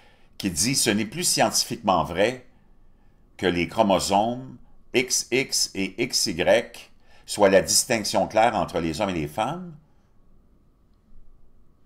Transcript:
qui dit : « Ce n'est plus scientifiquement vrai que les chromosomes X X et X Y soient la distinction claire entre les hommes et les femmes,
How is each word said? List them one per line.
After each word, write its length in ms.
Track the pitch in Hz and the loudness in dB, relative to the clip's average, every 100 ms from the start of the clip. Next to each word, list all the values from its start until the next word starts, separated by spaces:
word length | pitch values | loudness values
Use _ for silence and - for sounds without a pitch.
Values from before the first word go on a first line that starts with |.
| - - - - | -20 -20 -20 -8
qui 140 | 98 | -4
dit : « 240 | 80 120 139 | -2 0 0
Ce 140 | - | 2
n'est 160 | 104 107 | 0 -2
plus 180 | 156 | -4
scientifiquement 800 | 180 - 113 - - 117 101 90 | -2 0 0 0 -4 -4 0 2
vrai 420 | 78 85 110 127 - - - - - - - _ _ - | 2 0 0 0 -10 -20 -20 -20 -20 -20 -20 _ _ -4
que 80 | 92 | 0
les 220 | 87 85 | 0 0
chromosomes 880 | - 104 92 80 98 113 123 131 - - - - | 0 2 2 2 0 0 -4 -10 -18 -20 -20 -4
X 320 | 117 131 - - | -2 0 -2 -2
X 400 | 127 135 - - | -2 -2 -4 -4
et 280 | 95 95 - | -4 -6 -4
X 240 | 131 - - | -4 -2 -2
Y 640 | 82 87 110 120 - - - - - | 0 2 2 2 -10 -20 -20 -20 -20
soient 240 | - - 101 | -10 2 6
la 140 | 98 | 6
distinction 680 | - - - 117 101 107 92 | 4 0 0 -2 0 0 0
claire 260 | 107 117 | 4 4
entre 240 | 110 82 87 | 2 -2 -2
les 220 | 82 78 | -2 -2
hommes 80 | 101 | -2
et 60 | |
les 120 | 87 73 | -2 -4
femmes, 480 | - 113 170 180 151 _ _ _ _ _ - _ _ _ _ _ _ _ - - - - - - _ | -4 -4 -4 -12 -18 _ _ _ _ _ -20 _ _ _ _ _ _ _ -20 -18 -20 -20 -20 -20 _